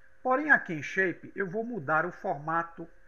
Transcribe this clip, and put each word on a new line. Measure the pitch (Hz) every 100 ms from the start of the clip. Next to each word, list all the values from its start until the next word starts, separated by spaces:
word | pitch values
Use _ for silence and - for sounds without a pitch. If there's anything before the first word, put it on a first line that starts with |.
| - -
porém | 247 262 302
aqui | - -
em | 160
Shape | - - 185 - - 190
eu | 190
vou | 208
mudar | 233 226 139 156
o | 175
formato | - 196 147 151 165 170 - 165 -